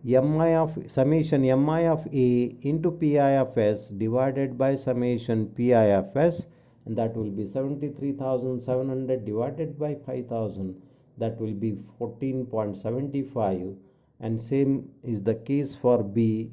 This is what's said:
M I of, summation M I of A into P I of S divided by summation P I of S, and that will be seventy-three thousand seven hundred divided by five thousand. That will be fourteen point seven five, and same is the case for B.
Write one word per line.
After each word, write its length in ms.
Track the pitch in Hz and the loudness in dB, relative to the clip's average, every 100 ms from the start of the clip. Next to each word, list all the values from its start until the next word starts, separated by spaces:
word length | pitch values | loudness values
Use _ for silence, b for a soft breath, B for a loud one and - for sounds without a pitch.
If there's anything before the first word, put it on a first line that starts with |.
| 117 | 4
M 320 | 127 143 156 | 2 4 2
I 140 | 165 | 4
of, 220 | 165 160 160 - | 4 2 -4 -4
summation 580 | - 135 160 156 139 | 0 2 2 2 2
M 240 | 131 131 147 | 4 4 2
I 180 | 160 165 | 2 2
of 200 | 151 - | 0 -2
A 500 | 131 127 123 123 - | 2 4 4 0 -2
into 280 | 139 160 170 | -4 0 -2
P 300 | 170 156 147 | 0 2 4
I 180 | 139 139 | 4 4
of 180 | 131 120 | 2 2
S 320 | 107 107 - | 2 2 -6
divided 680 | 98 110 123 131 131 131 123 | -4 0 2 0 0 -4 0
by 160 | 135 | 0
summation 760 | 139 135 123 123 117 117 113 107 | 0 0 0 0 0 0 0 -2
P 240 | - 120 | 0 4
I 160 | 117 107 98 | 6 8 4
of 180 | 98 139 | 2 2
S, 300 | 170 165 - b b b | 2 0 -10 b b b
and 120 | - 110 | -6 -2
that 180 | 113 | -2
will 140 | 113 107 | -2 -6
be 160 | 98 | -6
seventy-three 680 | 101 135 135 143 147 143 139 | -6 -4 -4 -4 -6 -6 -6
thousand 460 | 139 131 127 127 123 | -4 -2 -2 -2 -4
seven 300 | 113 127 135 | -2 -2 0
hundred 340 | 131 127 131 | -4 -2 -2
divided 540 | 107 107 127 143 151 143 | -2 -2 -2 -4 -8 -4
by 160 | 147 | -6
five 340 | 143 - 127 120 | -4 -6 -8 -4
thousand. 540 | 117 107 92 95 92 B B B - | -4 -4 -4 -8 -10 B B B -6
That 180 | 113 113 | -6 -4
will 140 | 110 | -6
be 240 | 98 110 95 - - | -2 -4 -4 -10 -8
fourteen 460 | 117 - 135 131 | -8 -4 -4 -4
point 300 | 120 110 104 95 | -4 -4 -4 -4
seven 340 | 110 123 139 139 | -4 -4 -4 -4
five, 500 | 131 123 101 92 92 98 b b b b | -4 -2 0 0 -6 -12 b b b b
and 200 | 113 113 | -4 -4
same 480 | 117 135 135 139 - - | 0 2 2 0 -4 -14
is 180 | 127 107 | -6 -2
the 140 | 98 | -2
case 400 | 110 - 139 135 | -2 -2 -2 -2
for 260 | - 127 120 | 0 2 2
B. 480 | 101 104 113 110 113 | 2 2 2 0 -4